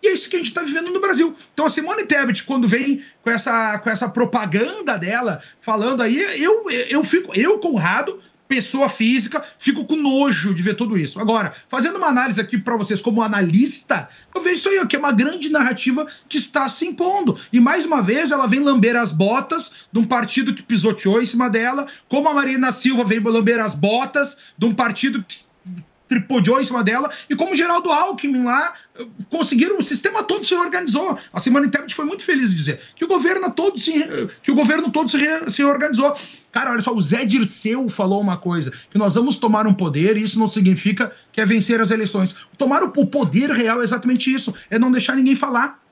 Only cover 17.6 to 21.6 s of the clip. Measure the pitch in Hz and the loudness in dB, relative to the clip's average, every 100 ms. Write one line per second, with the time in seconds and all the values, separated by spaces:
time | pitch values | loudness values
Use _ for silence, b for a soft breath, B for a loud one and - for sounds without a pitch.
17.6 | 247 339 320 302 190 254 320 277 254 254 | 4 4 0 0 2 0 0 0 2 2
18.6 | 285 269 220 240 226 156 196 247 - 330 | 2 4 4 2 0 0 2 2 -2 -4
19.6 | - B B 226 226 247 233 - 262 220 | -6 B B -2 0 0 0 -2 -2 -4
20.6 | - 226 185 202 196 214 247 240 247 220 | -2 0 2 0 2 2 2 0 0 0